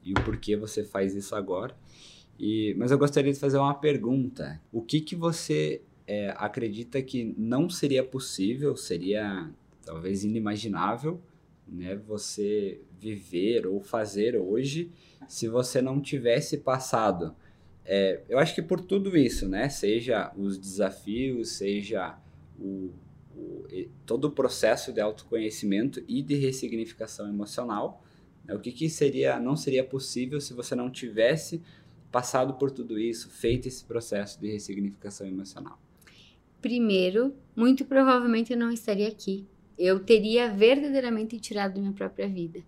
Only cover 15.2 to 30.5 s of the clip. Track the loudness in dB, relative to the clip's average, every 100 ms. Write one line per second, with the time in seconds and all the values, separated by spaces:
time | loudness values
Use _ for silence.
15.2 | -16 -6 -2 0 2 0 2 -2 -2 -2
16.2 | 2 2 2 -2 0 -2 0 2 4 2
17.2 | -4 -8 -20 -20 -20 -20 0 4 4 2
18.2 | 0 2 4 2 -2 -2 0 0 4 6
19.2 | 6 4 -2 0 -2 0 2 2 2 0
20.2 | -2 -4 -4 -4 -8 -2 -2 -2 -6 -4
21.2 | -2 -2 -6 -4 -2 -2 -2 -4 -4 -10
22.2 | -20 -20 -20 -12 -8 -6 -8 -12 -20 -20
23.2 | -20 -16 -14 -14 -12 -10 -10 -12 -4 0
24.2 | 0 0 -2 2 2 2 0 -2 -2 -4
25.2 | -6 -4 -4 -4 0 2 0 -4 -6 -4
26.2 | -2 0 0 -2 -6 -6 -6 -8 -12 -8
27.2 | -6 -6 -6 -6 -4 -4 -4 -8 -20 -20
28.2 | -20 -20 -10 -8 -8 -4 -4 2 2 4
29.2 | 2 2 0 0 2 0 0 -4 -4 -4
30.2 | -4 -4 -6